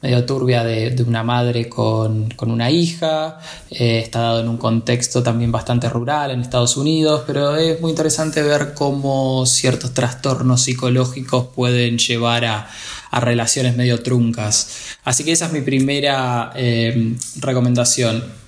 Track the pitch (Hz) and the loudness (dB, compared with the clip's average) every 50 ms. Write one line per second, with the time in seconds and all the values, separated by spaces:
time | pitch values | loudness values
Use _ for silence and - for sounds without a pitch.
0 | - 139 123 123 120 123 135 135 131 127 123 120 117 117 113 110 110 120 123 123 | 0 2 2 2 2 2 0 0 2 2 2 2 2 0 0 0 0 -2 0 0
1 | 120 117 117 113 113 117 123 123 123 120 120 117 117 117 - - 113 110 110 110 | 0 0 0 0 0 0 0 2 2 2 0 0 -2 -4 -2 0 0 2 2 2
2 | 110 110 110 110 110 113 117 - - 110 117 117 117 123 151 175 170 165 - - | 0 0 0 0 -2 -4 -4 -4 -4 -2 -2 0 0 2 2 2 2 0 -2 -2
3 | 165 160 156 156 156 160 160 - - - - - - - - - 120 117 113 113 | -2 -2 0 -2 -2 -4 -8 -12 -18 -18 -18 -18 -16 -14 -4 0 0 2 2 0
4 | 110 113 - 117 117 117 117 117 117 117 117 117 - 113 113 113 110 - 120 123 | -2 -2 -4 -2 0 0 0 0 0 -2 -4 -2 0 0 0 0 2 0 0 0
5 | 123 - - 131 120 120 117 117 120 117 117 113 - - 123 120 117 117 - 120 | 0 0 0 0 0 2 0 0 0 0 0 -2 -2 0 0 0 0 0 -2 -2
6 | 120 131 147 151 147 139 131 123 120 120 123 123 120 120 - 135 139 151 160 156 | -2 -2 -2 -2 -2 -2 -4 -4 -4 -2 0 2 2 2 0 0 0 0 2 2
7 | 156 156 151 147 - - 143 143 143 143 147 156 165 165 160 165 165 165 160 160 | 2 2 2 0 0 -2 -2 0 2 2 2 2 2 0 0 0 -2 -2 0 0
8 | 156 156 156 - 160 156 147 156 151 147 147 147 147 147 - - 147 143 139 139 | 0 0 0 0 -2 -2 0 0 2 2 2 2 0 -2 -4 -2 -2 0 0 0
9 | 139 139 135 135 135 131 131 131 127 123 - - - 131 123 117 - 123 - 127 | 0 0 0 2 2 2 2 2 2 2 2 2 2 0 0 0 -2 -4 -2 0
10 | 127 - - - - 143 131 - 123 127 127 120 - - 123 123 - 127 123 127 | -2 -2 -2 -4 -2 -2 -2 2 2 2 4 4 2 0 -2 -2 0 2 2 2
11 | 127 127 - 139 127 - - 127 120 - - - 123 123 123 120 120 117 117 117 | 2 0 -2 -8 -6 -2 0 -2 -2 -2 -4 -2 0 2 2 2 2 0 0 0
12 | - - 120 117 117 117 120 120 120 117 110 104 113 - - - - - - - | 0 0 0 0 0 0 2 2 0 0 -2 -4 -6 -10 -16 -16 -14 -14 -14 -14
13 | - - - 127 123 120 120 120 117 117 - 139 127 123 120 120 123 123 120 117 | -10 -4 -2 0 2 2 2 2 2 0 0 0 2 0 2 2 2 2 2 0
14 | - 127 123 123 117 117 113 - 107 104 107 - - - - - - - - - | 0 0 2 2 2 2 0 -2 -2 0 0 -2 -2 -4 -8 -14 -14 -14 -16 -8
15 | _ 127 123 - 147 156 165 165 175 160 160 151 131 131 135 131 131 135 143 143 | _ -2 -2 0 0 0 0 0 0 -2 -2 -2 -2 0 2 2 2 2 2 0
16 | 143 143 139 135 131 123 123 120 117 - - 131 127 123 117 117 117 113 120 120 | 0 0 0 0 0 0 0 -2 -2 -4 -4 -2 0 0 2 2 2 2 2 0
17 | 113 113 117 120 - - - - - 135 127 127 123 123 123 120 123 120 - - | 0 0 -2 -4 -8 -10 -10 -6 -4 -2 0 2 2 2 2 2 2 2 2 2
18 | 123 113 113 113 - - - - - | 2 0 0 -2 -6 -8 -14 -20 -20